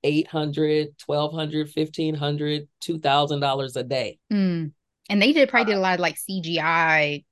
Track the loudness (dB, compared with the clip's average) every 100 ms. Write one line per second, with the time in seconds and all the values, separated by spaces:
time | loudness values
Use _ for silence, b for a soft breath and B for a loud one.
0 | 2 0 0 -2 -4 -2 0 0 -2 _
1 | -4 -2 -2 -4 -4 -4 -4 -4 -4 -2
2 | -4 -2 -2 -2 -2 -4 -6 _ -8 -2
3 | 2 2 2 0 0 -2 -4 -6 -4 -4
4 | -4 -10 _ 0 0 0 -6 -10 _ _
5 | _ 2 4 6 4 4 2 2 2 2
6 | 0 -4 -8 -8 -4 -2 0 2 4 4
7 | 2 -2 _